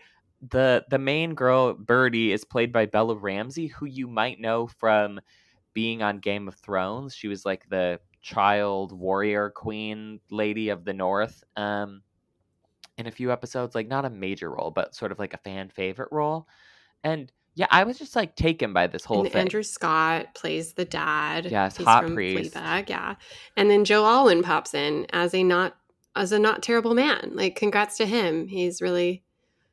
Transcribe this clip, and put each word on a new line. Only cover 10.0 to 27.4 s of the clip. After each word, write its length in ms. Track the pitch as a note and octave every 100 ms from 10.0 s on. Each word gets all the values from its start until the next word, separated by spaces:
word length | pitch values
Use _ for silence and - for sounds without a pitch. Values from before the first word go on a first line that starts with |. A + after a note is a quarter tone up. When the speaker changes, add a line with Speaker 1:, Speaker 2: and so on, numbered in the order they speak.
| G#2+ G#2+ _
Speaker 1:
lady 380 | G#2 G#2+ G#2+ G#2+
of 140 | F#2+
the 100 | F2
North, 500 | F#2+ F#2 G2 A2 - _ -
um, 460 | G#2 G#2 G2+ G2 _ _ _ _ _ _ _ _ - -
in 80 | A#2
a 60 |
few 200 | G#2+ B2
episodes. 420 | B2 A#2+ C3 B2
Like, 140 | A#2 A2
not 160 | C3+
a 60 | C3+
major 400 | G#2 F#2+ G2 E2+
role, 200 | B1+ E2
but 220 | - -
sort 180 | - G#2
of, 60 | F#2+
like, 160 | G2
a 40 | -
fan 320 | G2 F#2+ F#2+
favorite 400 | - F#2+ F#2+ -
role. 340 | D3+ D3+ D#3+ D#3 _ _ _ _ _
And, 280 | D3+ D#3+ B2+ _ _ -
yeah, 120 | F#3+
I 140 | F3+
was 140 | G#3+ B3+
just, 180 | C#4+ A#3+
like, 200 | F#3 -
taken 360 | D#3+ D#3+ A2+
by 140 | F#2 F2
this 160 | F2+
whole 200 | - G#2
Speaker 2:
And 80 | G2
Speaker 1:
thing. 100 | G#2
Speaker 2:
Andrew 200 | F#2 G#3+
Scott 720 | G#3 - E3 D#3+ D#3+ E3 -
plays 400 | - E3 D#3+ D#3+
the 100 | - F3
dad. 600 | E3 D3+ D3+ D3+ D#3+ E3+
Speaker 1:
Yes, 260 | G#2 G2 -
Speaker 2:
He's 100 | -
Speaker 1:
hot 180 | A#2
Speaker 2:
from 100 | -
Speaker 1:
priest. 400 | - F#2 F#2+ - -
Speaker 2:
Fleabag, 320 | D#3+ F3 G3
yeah. 260 | - - G3+ - - - -
And 140 | G3+
then 140 | G#3
Joe 200 | G#3 G#3 G#3+
Alwyn 360 | B3 C4 E3+
pops 320 | F3 D#3 -
in 320 | D3 D3 D3+ -
as 220 | E3+ F3
a 100 | F#3
not, 320 | F#3 F3+ F3+ - _ _ _ -
as 160 | F#3
a 60 | G#3
not 240 | G#3+ -
terrible 320 | - A#3 A3+
man. 380 | A#3 C#4+ - -
Like, 220 | -